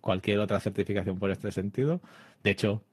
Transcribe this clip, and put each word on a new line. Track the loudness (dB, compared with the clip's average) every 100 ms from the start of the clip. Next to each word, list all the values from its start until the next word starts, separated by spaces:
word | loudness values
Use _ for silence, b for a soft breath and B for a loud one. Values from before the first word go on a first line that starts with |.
cualquier | -2 -2 2 2
otra | 2 0
certificación | 0 -2 0 0 -2 -2
por | -2
este | -2 -4
sentido. | -4 -2 0 0 0 -6 b b b
De | 0
hecho, | 2 2 0 -4